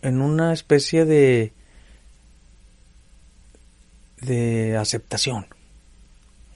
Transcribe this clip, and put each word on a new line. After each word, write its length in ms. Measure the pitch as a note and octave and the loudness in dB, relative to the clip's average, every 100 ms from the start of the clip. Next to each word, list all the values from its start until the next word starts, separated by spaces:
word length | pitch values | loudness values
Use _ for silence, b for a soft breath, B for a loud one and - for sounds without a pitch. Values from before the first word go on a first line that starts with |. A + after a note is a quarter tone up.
en 180 | C#3 B2+ | -4 -2
una 300 | C#3 D#3 E3 | 0 0 0
especie 520 | E3 - D3 C#3 E3 | -2 2 2 2 0
de, 480 | D#3+ D#3 C3+ A#2+ A2 - b b b b b - - - _ - - _ - - _ - - _ - - - _ _ - - - | 4 4 4 4 -2 -8 b b b b b -20 -20 -20 _ -20 -20 _ -20 -20 _ -20 -20 _ -20 -20 -20 _ _ -20 -20 -14
de 560 | B2+ B2 A#2 A2+ A2 A2 | -6 -2 -2 -2 -2 -2
aceptación. 680 | G#2+ A2+ - A2 - A#2 G2 - - - _ - - - _ - - | -4 -6 -8 -6 -6 -6 -10 -20 -20 -20 _ -20 -20 -20 _ -20 -20